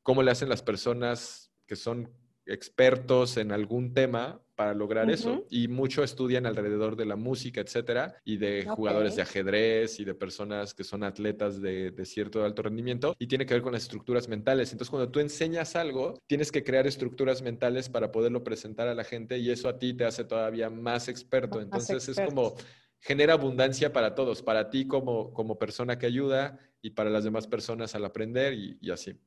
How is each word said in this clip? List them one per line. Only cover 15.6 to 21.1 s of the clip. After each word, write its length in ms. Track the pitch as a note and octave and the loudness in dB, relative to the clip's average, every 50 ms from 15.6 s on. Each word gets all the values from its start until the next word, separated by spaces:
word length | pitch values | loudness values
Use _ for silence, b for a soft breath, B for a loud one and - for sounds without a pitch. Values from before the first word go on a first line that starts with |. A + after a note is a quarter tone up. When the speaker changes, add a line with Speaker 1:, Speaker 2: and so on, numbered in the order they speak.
| D#3 D#3 - | -4 -2 -2
Speaker 1:
algo, 420 | E3+ E3+ D3+ C3 C3 C3+ F3 - - _ | -2 -2 0 -2 -2 -2 -2 -4 -8 _
tienes 260 | _ C#3+ C#3+ D3+ D3 | _ 0 2 2 0
que 120 | - D3 - | 0 -2 0
crear 240 | - C3 C3 C3 | 4 4 4 4
estructuras 540 | C#3 B2+ - B2+ A#2+ B2 - C#3 C3 C3 B2 | 4 0 -2 -4 -4 0 0 2 2 2 0
mentales 480 | B2+ A#2+ A#2 A#2+ C3 B2 B2 C3 B2+ B2 | -2 -6 -2 0 0 0 0 0 -4 -2
para 220 | - A#2 A2 G#2 | 0 0 0 0
poderlo 320 | - A2+ A2+ A#2 A#2+ B2 A#2+ | 2 2 2 4 2 0 -2
presentar 440 | A#2+ A2 A2 - G#2+ A2 A2+ A#2 | -4 -6 -6 -6 -10 -6 -2 -2
a 80 | A#2+ A#2 | -2 -2
la 80 | A#2 A2+ | -4 -6
gente, 340 | - B2 A#2 A2+ A2 B2+ | -6 -8 -10 -6 -4 -4
y 140 | B2 A#2+ A#2+ | -2 0 0
eso 180 | B2 A#2+ B2 B2+ | 0 0 0 -4
a 80 | B2 | -2
ti 160 | B2+ B2+ B2+ B2 | -2 -2 -4 0
te 120 | B2 A#2+ | 0 0
hace 180 | A2+ A2+ - A2+ | 0 0 -4 -6
todavía 460 | - A2+ A2+ A2 A2 A2+ A2+ A2+ A2 | -2 -2 0 0 0 0 -2 -4 -4
más 400 | A2+ A2+ A#2 A#2+ A#2+ B2 A#2+ | -4 -4 -2 -2 -2 -2 -2
experto. 500 | - | -6